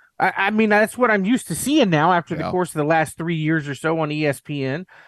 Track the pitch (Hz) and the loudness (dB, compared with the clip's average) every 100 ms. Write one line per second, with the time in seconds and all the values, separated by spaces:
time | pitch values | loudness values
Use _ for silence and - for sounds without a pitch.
0 | _ - 185 180 196 214 220 208 214 - | _ -2 -2 0 0 2 4 4 2 2
1 | 247 214 190 247 - 160 247 302 214 156 | 2 2 2 0 -2 -6 0 2 4 4
2 | 160 180 - 156 - 180 175 156 147 165 | 4 2 0 -6 -4 -2 -2 -2 0 2
3 | 156 - 165 165 156 160 143 135 160 165 | 0 -4 -6 -2 0 0 -2 -6 -4 -2
4 | 151 151 151 135 - 147 131 147 185 - | -2 -2 -2 -2 -6 -6 -4 -6 -8 -20